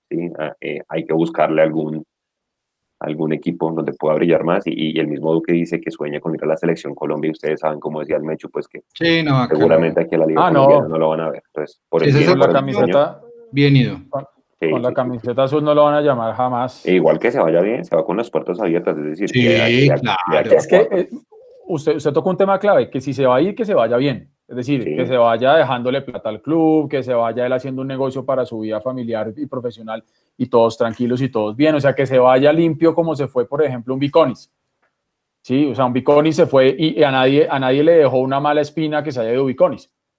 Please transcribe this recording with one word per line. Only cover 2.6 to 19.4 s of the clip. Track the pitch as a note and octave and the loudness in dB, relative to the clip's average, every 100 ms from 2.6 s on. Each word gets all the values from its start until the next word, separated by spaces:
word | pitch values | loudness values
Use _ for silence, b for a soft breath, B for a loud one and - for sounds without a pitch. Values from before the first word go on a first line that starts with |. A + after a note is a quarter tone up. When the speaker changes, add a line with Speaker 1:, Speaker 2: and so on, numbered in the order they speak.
| _ _ _ _ | _ _ _ _
Speaker 1:
algún | D2+ D2+ D#2 | -10 -4 -4
equipo | D#2 - E2+ E2 | -2 -4 -4 -4
donde | D#2+ D2+ | -4 -6
pueda | - D2+ D#2 | -4 -2 0
brillar | F2 D#2 | 2 2
más | D#2+ F#2+ E2+ | 2 -2 -2
y, | |
y | - D#2+ D#2 | -4 -4 -2
el | D#2 | -4
mismo | C#2+ D#2 | -4 0
Duque | E2 D#2+ | 0 2
dice | F2 E2 E2+ | 0 0 -4
que | D#2+ | -6
sueña | - D2 D2 | -8 -8 -6
con | E2+ | -6
ir | D#2 | -4
a | D#2 | -4
la | D#2 | -2
selección | E2+ E2 D2 C#2+ | -2 -2 -6 -8
Colombia | D2+ D2+ D#2 | -6 -4 -4
y | |
ustedes | D#2+ D2+ D2+ | -4 -6 -2
saben, | D#2 D2+ | -4 -4
como | D2+ D2+ | -8 -8
decía | D2+ D2+ | -4 -4
el | |
Mechu, | D2+ D#2 D#2 | -4 -10 -8
pues | D2 - | -10 -12
que | - _ - | -18 _ -4
Speaker 2:
Sí, | E3 E3 | -2 0
no, | D3+ C3 | 0 0
acá | A#2+ D2+ | 0 2
Speaker 1:
seguramente | E2 D#2+ E2 E2+ | 4 4 2 0
Speaker 2:
no. | E2 | -2
Speaker 1:
aquí | E2 | 0
a | |
la | D#2+ | 0
Liga | D#2 F3 | 2 2
Speaker 3:
Ah, | |
no. | D3+ C3+ | 4 6
Speaker 1:
Colombiana | C#3+ D#2 | 4 2
no | D#2+ | -2
lo | D#2+ | 0
van | D#2+ | 0
a | D#2+ | -4
ver, | D#2+ _ | -8 _
entonces | D#2 D2 - _ | -10 -10 -12 _
por | E2 | 0
Speaker 2:
Sí, | D3 | 2
Speaker 1:
el | C3+ | 4
Speaker 2:
ese | |
Speaker 1:
bien, | - | 4
Speaker 2:
es | |
el | C#3 | 4
Speaker 3:
Con | |
la | C#3 | 4
Speaker 1:
por | C3+ | 2
el | C3+ G3+ | 0 -2
Speaker 3:
camiseta, | - F#3 D3 - | 2 2 0 -4
Speaker 1:
sueño. | - - - | -20 -20 -8
Speaker 2:
Bien | C#3 C#3+ C#3 | 0 4 4
ido. | A2 F#2+ - | 2 -4 -10
Speaker 3:
con, | C3+ - _ _ _ | -12 -12 _ _ _
Speaker 1:
Sí, | - | -2
Speaker 3:
con | B2+ | 0
la | A#2+ | -2
Speaker 1:
sí, | |
sí. | C3 | -2
Speaker 3:
camiseta | B2+ B2 B2 A#2+ | -4 -6 -6 -2
azul | C3+ D3+ | 0 0
no | D3+ D3 | 2 4
lo | |
van | D3 D3 | 4 4
a | |
llamar | D3 B2 A2+ A2 | 2 0 -2 -2
jamás. | B2+ A#2+ B2 - - | -2 -2 -6 -6 0
Speaker 1:
E | F#2 | 2
igual | D#2 D#2+ | 4 2
que | A#2 | 0
se | C3 | 2
vaya | E2 E2 | 2 2
bien, | G2 B2 F3 | 0 -2 -2
se | D#2+ | -2
va | - | 0
con | F#2+ | -4
las | - | -4
puertas | D#2 - F2 | -6 -4 -4
abiertas, | F#2+ E2+ F2 D#2 | -2 0 -2 -4
es | |
decir, | D2+ D#2+ G2+ | -6 -6 -2
Speaker 2:
Sí, | B2+ | 0